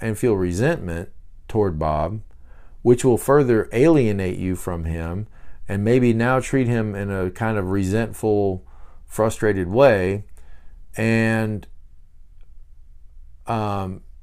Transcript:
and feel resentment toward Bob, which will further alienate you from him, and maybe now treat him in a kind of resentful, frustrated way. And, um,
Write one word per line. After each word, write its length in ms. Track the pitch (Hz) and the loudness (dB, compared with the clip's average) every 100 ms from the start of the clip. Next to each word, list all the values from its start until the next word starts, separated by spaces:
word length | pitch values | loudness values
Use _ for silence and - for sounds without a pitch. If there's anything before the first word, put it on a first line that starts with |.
and 160 | 113 107 | -6 0
feel 180 | 123 | 2
resentment 760 | 98 90 85 139 170 92 82 - - - - - | 2 0 0 0 0 -4 -6 -8 -14 -18 -18 -4
toward 280 | 110 101 78 | 0 0 0
Bob, 440 | 78 76 87 107 - - - - - - | -2 0 -2 -6 -12 -18 -20 -18 -18 0
which 220 | 120 123 | 4 4
will 140 | 131 110 | 6 2
further 500 | - 143 131 110 - | 4 4 6 4 2
alienate 680 | 113 156 160 117 101 92 92 | 4 6 6 4 2 -2 -2
you 180 | 92 90 | -2 -4
from 280 | - 87 | -4 -4
him, 440 | 82 82 82 90 107 - - - - | -4 -4 -4 -6 -8 -12 -12 -8 -4
and 160 | 101 | -2
maybe 280 | 104 127 123 | 2 4 4
now 280 | 113 120 131 | 4 2 2
treat 260 | - 139 120 | 0 0 2
him 300 | 120 107 101 | 0 -2 -4
in 160 | 101 | -4
a 180 | 98 92 | -2 -4
kind 260 | - 110 107 | -2 -2 -2
of 140 | 92 | 0
resentful, 920 | 98 95 107 110 104 110 104 101 92 - - - - - | 0 0 0 -2 -2 0 2 2 -2 -8 -16 -16 -16 -8
frustrated 640 | - 110 - 110 98 87 | 0 0 2 0 0 0
way. 560 | 104 139 104 92 101 - - - - - - - - | 4 6 6 2 -2 -6 -16 -16 -16 -16 -16 -12 -2
And, 680 | 113 113 113 113 110 107 - - - - - - - - - - - - - - - - - - - | 0 2 2 2 0 -4 -8 -18 -20 -20 -20 -20 -20 -20 -18 -18 -20 -20 -20 -20 -20 -20 -20 -14 -4
um, 560 | 113 104 101 95 95 - - | -2 -2 -2 -4 -8 -14 -20